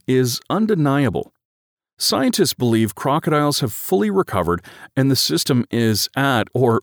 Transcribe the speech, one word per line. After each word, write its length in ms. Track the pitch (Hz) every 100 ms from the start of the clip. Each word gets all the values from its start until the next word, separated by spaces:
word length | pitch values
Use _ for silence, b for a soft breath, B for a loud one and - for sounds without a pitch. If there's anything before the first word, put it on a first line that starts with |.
| -
is 320 | 127 127 120 -
undeniable. 840 | 180 220 196 143 139 131 - - _ _ _ _ _ _ -
Scientists 540 | - - 262 226 156
believe 400 | - 123 113 110
crocodiles 680 | - 139 151 - 151 147 139
have 120 | 123
fully 380 | - - 185 208
recovered 520 | 190 175 98 85 87 - B B -
and 140 | 135
the 60 | 131
system 500 | - 160 - 127 -
is 380 | 117 113 104 - -
at 320 | 139 123 104
or 260 | 120 123 110